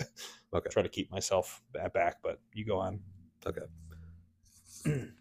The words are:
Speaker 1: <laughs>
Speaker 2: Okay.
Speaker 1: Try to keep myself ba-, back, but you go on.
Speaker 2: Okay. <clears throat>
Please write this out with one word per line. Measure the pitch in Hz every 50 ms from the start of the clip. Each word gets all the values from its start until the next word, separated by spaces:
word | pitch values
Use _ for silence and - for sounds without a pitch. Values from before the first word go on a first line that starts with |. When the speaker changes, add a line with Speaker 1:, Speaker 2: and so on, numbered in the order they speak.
| -
Speaker 1:
<laughs> | - - - - - - - _ _
Speaker 2:
Okay. | - 85 - -
Speaker 1:
Try | - 110 95
to | 85
keep | - - 90 -
myself | - 95 - - 98 92 90 - - - - _ -
ba-, | 76 85 90 -
back, | - 92 87 - - -
but | 90 - - _ _ -
you | 107 107
go | 107 101 92
on. | 95 92 95 98 95 - - - - - _ _ -
Speaker 2:
Okay. | - - 80 78 78 - - - - 82 - - - - - - - _ _ _ - - - - - - - -
<clears throat> | 151 151 131 104 - - -